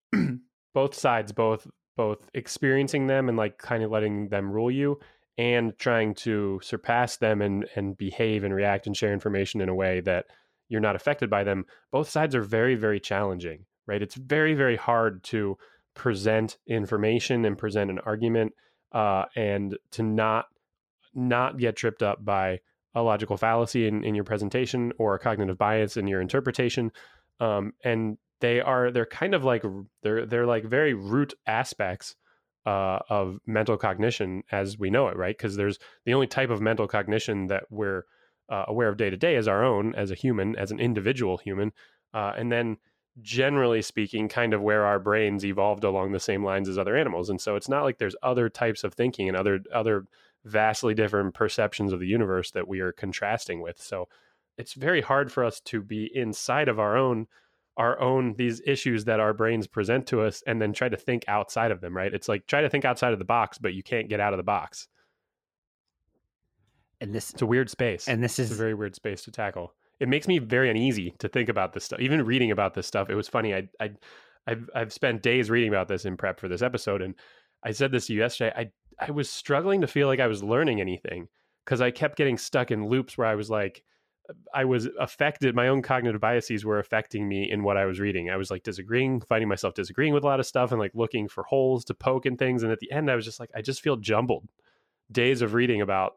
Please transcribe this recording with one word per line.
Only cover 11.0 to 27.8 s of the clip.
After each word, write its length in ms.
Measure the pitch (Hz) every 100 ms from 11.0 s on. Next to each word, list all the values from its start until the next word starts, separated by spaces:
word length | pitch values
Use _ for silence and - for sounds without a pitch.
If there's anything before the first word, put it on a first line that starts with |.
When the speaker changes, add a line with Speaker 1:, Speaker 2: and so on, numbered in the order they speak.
| 147 143 113
Speaker 1:
by 140 | 101
them. 200 | 101 95 - - _
Both 180 | 135 156
sides 240 | 151 156
are 80 | 131
very, 320 | 101 113 127
very 260 | 120 107 101
challenging, 640 | - 101 101 90 87 80 95 _ -
right? 160 | 101
It's 120 | 104
very, 400 | 131 131 151 156
very 220 | 147 131 113
hard 460 | - 117 110 92
to 320 | - 110 101 98 - _ _
present 640 | - 123 98 107 110 110 - -
information 800 | 113 98 107 107 117 - 120
and 120 | 107 98
present 320 | 107 104 101
an 80 | 92
argument, 520 | 110 107 117 113 107 - _ _ _
uh, 320 | 117 104 95 - -
and 400 | 107 101 101 101 _
to 100 | -
not, 440 | 110 107 110 110 - _ _ _ _ _ _
not 440 | 131 127 120 127 131
get 180 | 120 107
tripped 260 | 113 -
up 220 | 104 -
by 360 | 104 98 95 92 - _ _
a 80 | 117
logical 340 | 117 104 107 101
fallacy 500 | 113 117 113 123 110
in, 180 | 107
in 100 | 101
your 100 | 104
presentation 680 | 98 107 101 123 123 127 120 -
or 160 | 110
a 40 | 95
cognitive 400 | 120 104 95 92
bias 380 | 104 110 104 113
in 80 | 98
your 140 | 95
interpretation. 720 | 92 135 123 120 120 - 113 - - _ _ -
Um, 320 | 113 101 101 -